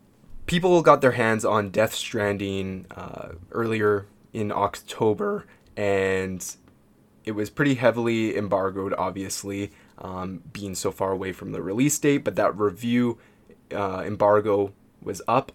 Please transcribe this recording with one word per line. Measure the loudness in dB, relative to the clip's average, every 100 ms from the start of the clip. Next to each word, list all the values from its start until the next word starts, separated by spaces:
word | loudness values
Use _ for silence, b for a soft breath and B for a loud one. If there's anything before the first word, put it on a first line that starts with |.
| _ _ -16 -12 -2
people | 0 4 6
got | 8 6
their | 6
hands | 4 2 2
on | 2 0 0
Death | 0 0
Stranding, | -2 -6 -2 -2 0 -2 -4 -6 -8 -12
uh, | -14 -12 -12 -14 -16 -8
earlier | -4 -2 2 2 2 -2 _ _
in | -6 -2
October, | 0 0 -2 -14 0 0 2 -2 -4 -8 b b -4
and | 0 2 2 0 -2 -6 -10 -14 _ _ _ _ _ _
it | -8
was | -6 -6
pretty | 0 2
heavily | 6 4 4 0 0 0 -2
embargoed, | 0 0 0 -2 -4
obviously, | -2 -2 -4 -8 -8 -6 -6 -6 b b -16
um, | -12 -8 -8 -10 -14
being | -10 -8 -4
so | -4
far | -2 -2
away | -2 -4
from | -8 -10
the | -8
release | -4 0 2 2
date, | 2 2
but | 0 0
that | 0 2
review, | 0 0 0 2 2 -2 b b b -20 -10
uh, | -4 -4 -4 -6
embargo | 2 4 6 4 0 0 -6 _ _
was | -10 -8 0
up | 0 0